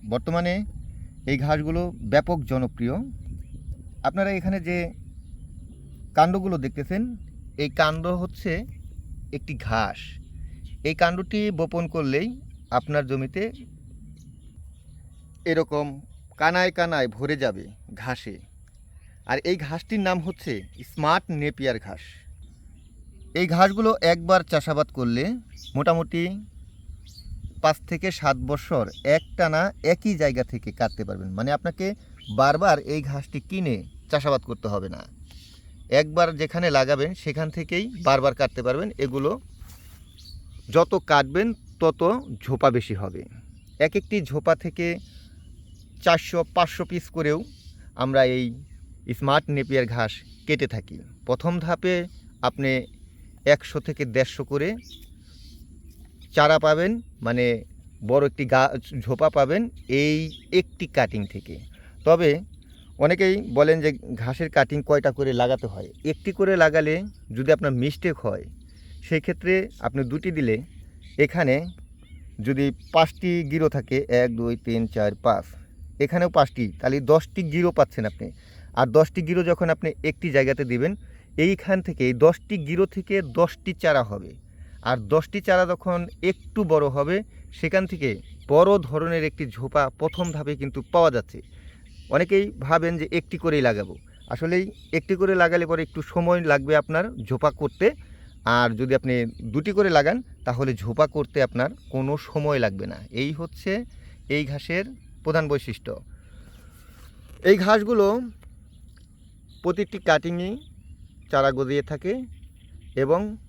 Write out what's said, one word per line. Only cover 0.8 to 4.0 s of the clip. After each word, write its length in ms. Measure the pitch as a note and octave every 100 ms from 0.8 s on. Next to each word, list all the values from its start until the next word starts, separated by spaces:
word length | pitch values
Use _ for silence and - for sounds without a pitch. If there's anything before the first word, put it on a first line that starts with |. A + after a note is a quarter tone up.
| - - - - -
এই 120 | D3
ঘাসগুলো 540 | C#3+ D3+ D3+ E3 F3 F3
ব্যাপক 480 | A2 C#3 D3 F3
জনপ্রিয়। 480 | A#2 C3 B2+ - A#2+ D3+ C4+ - - - - - - - - -